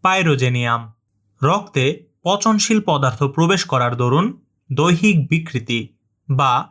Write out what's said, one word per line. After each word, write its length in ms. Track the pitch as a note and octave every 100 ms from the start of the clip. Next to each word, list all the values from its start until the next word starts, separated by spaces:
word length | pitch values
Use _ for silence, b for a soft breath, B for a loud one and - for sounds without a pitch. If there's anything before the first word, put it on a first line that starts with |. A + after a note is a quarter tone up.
পাইরোজেনিয়াম, 880 | F#3 F#3+ E3+ C#3 B2+ B2 A#2+ A#2 A#2 - _ _ _ _
রক্তে 420 | C3+ F#3+ G#3 - C3 F3 - _
পচনশীল 580 | F3 G3+ A3+ G#3+ - A3 G#3
পদার্থ 360 | D3 C3+ A2+
প্রবেশ 420 | C#3 C#3 E3 F#3+
করার 320 | - C3+ B2 B2
দরুন 300 | B2 C#3 G3+ C4+ _ _ _
দৈহিক 440 | C3+ E3 E3+ G#3+ F3+ C3+
বিকৃতি 520 | E3 E3 B2+ A2 A#2 A2 _ _ _ -
বা 220 | C3+ C3+ B2+ -